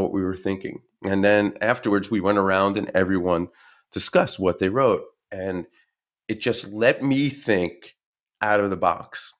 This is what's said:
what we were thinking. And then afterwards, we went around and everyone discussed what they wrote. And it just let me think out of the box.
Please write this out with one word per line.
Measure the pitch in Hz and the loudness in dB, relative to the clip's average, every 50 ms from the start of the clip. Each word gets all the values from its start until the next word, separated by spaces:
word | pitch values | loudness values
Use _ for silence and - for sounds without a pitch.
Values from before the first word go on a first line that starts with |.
what | 95 - | 0 0
we | - 98 | 0 -2
were | 92 92 92 | -2 -2 -4
thinking. | 92 - 98 98 95 - - - - _ _ _ _ - | -4 -4 -4 -4 -4 -6 -10 -12 -14 _ _ _ _ -4
And | 95 98 98 98 | -2 0 2 4
then | 101 104 104 104 98 - - | 4 4 4 4 2 0 -2
afterwards, | 104 110 123 - - 110 101 101 95 - | -2 -2 -2 -2 0 0 0 0 0 0
we | 113 101 | -2 0
went | 87 98 104 101 | 2 2 2 2
around | 98 98 95 95 98 101 101 101 | 2 2 2 2 2 2 0 -2
and | - - - | -4 -2 0
everyone | 95 95 92 95 92 87 90 87 85 87 87 _ _ - - _ _ _ _ | 0 2 2 0 0 0 0 0 0 -2 -4 _ _ -20 -20 _ _ _ _
discussed | - 98 - - - 180 180 120 - - | -10 -10 -4 0 2 2 2 2 -2 -2
what | 95 92 87 - | 0 0 0 2
they | 98 95 | 0 0
wrote. | 101 135 135 120 98 - - - _ _ _ _ | 2 2 4 4 2 0 -2 -8 _ _ _ _
And | 101 95 92 95 92 90 82 - _ _ _ _ _ _ _ _ _ _ _ - | -10 -8 -6 -4 -4 -6 -6 -10 _ _ _ _ _ _ _ _ _ _ _ -10
it | 110 - | -8 -4
just | - 123 113 - - 101 | -2 -2 -2 -4 -6 -10
let | 104 104 113 127 139 - | -4 0 2 2 2 2
me | 131 139 135 135 143 139 | 0 0 0 0 0 -2
think | 139 - - - - 185 175 170 - - - - - _ _ _ _ _ _ _ _ - | -4 -4 -2 0 2 2 0 -2 -6 -10 -20 -20 -20 _ _ _ _ _ _ _ _ -4
out | 107 107 104 104 | 0 2 2 2
of | 101 98 | 2 0
the | 95 | -2
box. | 85 90 87 87 - - - - - - - - _ | 0 0 0 0 0 -6 -14 -16 -16 -16 -16 -20 _